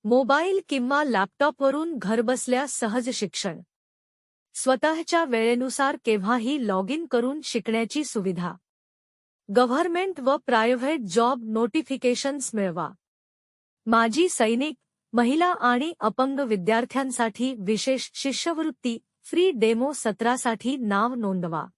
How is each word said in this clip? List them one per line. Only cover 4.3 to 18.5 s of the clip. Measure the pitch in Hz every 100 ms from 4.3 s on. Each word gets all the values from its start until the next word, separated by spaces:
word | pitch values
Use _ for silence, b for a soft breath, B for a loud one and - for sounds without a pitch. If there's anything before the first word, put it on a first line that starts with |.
| _ _
स्वतःच्या | - 262 262 302 320 330 339 320
वेळेनुसार | 226 226 240 254 - 277 277 -
केव्हाही | 214 190 247 226 294 220
लॉग | 190 190
इन | 302 330
करून | 247 247 302
शिकण्याची | - 233 208 226 226 294
सुविधा. | 294 226 190 180 175 180 _ _ _ _ _ _ _ _ - 202
गव्हर्नमेंट | 247 262 359 339 381 330
व | 254 294
प्रायव्हेट | - 233 226 247 262 320
जॉब | 202 190 233 269
नोटिफिकेशन्स | 226 220 233 320 - 269 247 247 277 285 254
मिळवा. | 214 196 170 151 - _ _ _ _ _ _ _ _ 220
माजी | 226 233 220 359
सैनिक, | - 220 233 302 - _ _ _
महिला | 233 240 302 359
आणि | - 247 247 311 -
अपंग | 220 202 262 269
विद्यार्थ्यांसाठी | 262 214 170 226 247 254 269 247 226 220 254 247
विशेष | 190 214 - 262 -
शिष्यवृत्ती, | - 277 247 339